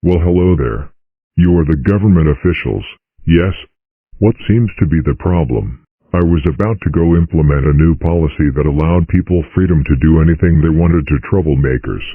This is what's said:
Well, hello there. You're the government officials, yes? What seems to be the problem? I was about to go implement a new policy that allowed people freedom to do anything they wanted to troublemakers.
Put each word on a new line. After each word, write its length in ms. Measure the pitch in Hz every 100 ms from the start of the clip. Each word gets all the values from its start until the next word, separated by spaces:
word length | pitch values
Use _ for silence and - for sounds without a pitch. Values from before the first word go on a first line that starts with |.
Well, 160 | 87 87
hello 360 | 87 87 90 87
there. 360 | 64 53 - _ _ _ _ -
You're 300 | 87 87 76
the 160 | 78
government 480 | 65 101 104 90 78
officials, 540 | 71 90 85 - 50 - - _ _ -
yes? 280 | 82 87 92 - _ _ _ _ -
What 160 | 104 113 -
seems 220 | 107 113 -
to 60 | 85
be 160 | 80
the 120 | 69 69
problem? 680 | 82 90 71 58 50 60 _ _ _
I 100 | 90
was 220 | 87 85 85
about 300 | 76 104 110
to 80 | -
go 260 | 78 85 85
implement 480 | 82 82 76 71 69
a 80 |
new 220 | 71 80 80
policy 560 | 82 85 80 - 76 69
that 140 | 73
allowed 380 | 71 78 87 82
people 360 | 92 87 87 80 -
freedom 280 | 92 85
to 120 | 69 71
do 240 | 78 80
anything 400 | 80 82 90 80
they 80 | 78
wanted 380 | 80 85 85 71
to 120 | 71 -
troublemakers. 760 | 98 78 69 69 64 57 50 -